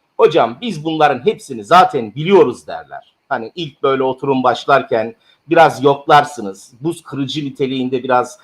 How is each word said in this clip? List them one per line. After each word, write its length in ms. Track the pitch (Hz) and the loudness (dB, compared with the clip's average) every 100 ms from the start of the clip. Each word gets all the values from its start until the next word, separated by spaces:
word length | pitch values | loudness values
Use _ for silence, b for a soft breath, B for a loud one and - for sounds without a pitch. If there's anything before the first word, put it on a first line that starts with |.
| _ - | _ 2
"Hocam 420 | 220 165 117 117 | 2 4 0 -2
biz 240 | 240 160 | -10 -8
bunların 420 | 156 160 147 127 165 | -6 0 0 0 -4
hepsini 380 | - - 120 | -4 -6 -12
zaten 500 | 104 170 180 151 110 | 2 4 4 0 -8
biliyoruz." 520 | 123 160 196 135 110 - | -6 2 4 4 0 -10
derler. 480 | 82 69 71 - _ - | -16 -14 -20 -20 _ -8
Hani 240 | 127 113 | -8 -8
ilk 280 | - 160 - | -10 -12 -4
böyle 200 | 139 135 | -2 0
oturum 400 | 131 127 139 131 | -2 -4 -4 0
başlarken 720 | 127 120 - 135 - 117 113 - _ _ - | 0 -2 0 0 0 -4 -4 -10 _ _ -2
biraz 360 | 165 156 120 | 4 4 4
yoklarsınız. 880 | 139 139 - 147 147 - 98 98 - 113 | 0 0 2 2 2 -4 -12 -12 -20 -12
Buz 220 | 151 165 | -8 -8
kırıcı 420 | - 135 135 147 | -10 -8 -8 -6
niteliğinde 580 | 139 131 131 131 127 131 | -8 -6 -6 -4 -4 -4
biraz 360 | 131 123 120 - | 0 0 -2 -8